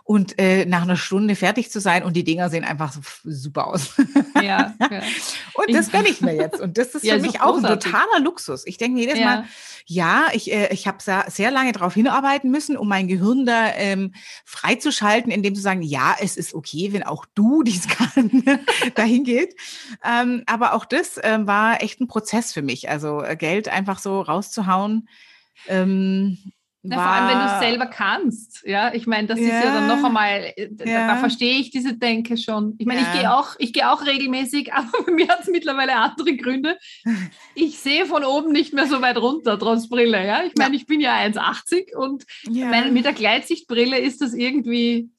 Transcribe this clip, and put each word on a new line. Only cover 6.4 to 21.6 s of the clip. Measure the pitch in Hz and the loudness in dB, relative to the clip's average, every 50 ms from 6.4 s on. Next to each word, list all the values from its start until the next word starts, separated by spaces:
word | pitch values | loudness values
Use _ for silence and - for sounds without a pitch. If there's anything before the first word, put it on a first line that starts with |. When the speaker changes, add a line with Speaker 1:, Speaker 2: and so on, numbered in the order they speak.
| - 160 - - | 0 -2 -2 -4
Speaker 1:
Und | 196 180 - 233 | -6 -4 -2 -2
das | 247 - - | -2 -2 -2
ist | 294 | -4
Speaker 2:
<laughs> | - 220 | 0 2
Ja, | 214 | 2
Speaker 1:
für | 202 | 2
Speaker 2:
ist | |
Speaker 1:
mich | 185 - - | 2 0 0
Speaker 2:
doch | - | 2
Speaker 1:
auch | 254 330 349 | 2 4 4
ein | 311 | 4
Speaker 2:
großartig. | 214 208 214 202 - 180 | 4 2 2 2 0 0
Speaker 1:
totaler | - 247 339 440 427 330 | 0 2 2 4 4 2
Luxus. | 269 339 349 - - - 131 - - | 2 2 -2 -4 -8 -8 -8 -8 -8
Ich | - 190 - | -10 -8 -4
denk | 226 247 254 | -4 -2 0
mir | 240 | 0
jedes | 233 254 302 226 | 0 0 2 2
Speaker 2:
Ja. | 226 | 2
Speaker 1:
Mal, | 240 247 214 220 - - - - - - - - | 2 2 0 -2 -8 -14 -20 -20 -18 -20 -18 -10
ja, | - 262 180 165 165 202 262 320 - | -6 -2 0 2 2 4 4 4 2
ich, | - 220 - - | 0 -2 -2 -2
äh, | - 214 202 - | 0 0 0 0
ich | 196 185 - | -2 -2 -4
hab | 196 - - | -4 -6 -4
sa-, | - 202 185 196 - 170 | -4 -2 0 0 -2 -2
sehr | - - 202 247 | -2 -2 -2 0
lange | 277 262 262 247 | 0 0 0 0
drauf | 214 202 175 180 - | 0 -2 -2 0 2
hinarbeiten | 208 233 277 - 269 277 277 277 285 277 254 | 2 2 4 2 2 2 2 0 0 0 0
müssen, | 262 302 - - 277 | 0 0 0 -2 -4
um | - 208 208 | -2 0 0
mein | 196 190 190 180 | 0 0 0 0
Gehirn | 190 175 190 214 254 277 262 | 0 2 2 2 2 2 2
da, | 240 233 226 220 208 - | 2 2 2 2 0 0
ähm, | - 202 196 196 190 196 185 - - - - - - _ | -2 -2 -2 -2 -2 -4 -6 -8 -12 -20 -20 -20 -20 _
freizuschalten, | - - - - 175 233 - - 302 220 - 214 208 214 240 233 240 | -18 -12 -4 0 0 0 0 0 -2 -2 0 2 2 2 2 2 0
indem | 175 214 196 202 196 | -2 -2 -2 -2 -2
zu | 202 | -2
sagen, | 196 202 185 185 | -2 -2 -2 -2
„Ja, | 165 147 143 131 131 165 - - | -2 -2 -2 0 2 0 0 0
es | 202 185 - | -2 -4 -4
ist | - 165 - - | -6 -8 -8 -8
okay, | 160 - - - 156 190 202 | -12 -10 -8 -6 -4 -4 -2
wenn | 202 185 | -2 -4
auch | - - 156 - - - - | -4 -4 -8 -10 -10 -6 0
du | 202 208 233 285 320 | 4 4 6 6 6
<laughs> | 262 | 4
dies | 233 180 180 - - | 4 2 0 -2 -2
kann“, | - - 202 156 - 277 233 202 254 262 - 269 277 277 - 480 - - - 247 - | 0 0 0 2 4 2 4 6 4 4 4 4 2 2 2 0 0 0 0 -2 0
dahin | 226 220 220 247 247 285 | 2 2 4 4 2 2
geht. | 247 233 262 370 381 - - - - - - - 269 226 - - | 2 2 2 0 -2 -4 -12 -18 -16 -16 -16 -16 -16 -14 -8 -4
Ähm, | 233 240 240 247 247 247 233 - | 0 0 2 2 0 0 -2 -2
aber | - 226 220 240 - - | -2 0 2 2 2 2
auch | 220 - | 0 -2
das, | - 247 320 - - - - | 0 -2 -2 -2 -2 -6 -4
ähm, | - 220 220 220 208 202 | -2 0 0 2 2 2
war | 202 208 | 2 2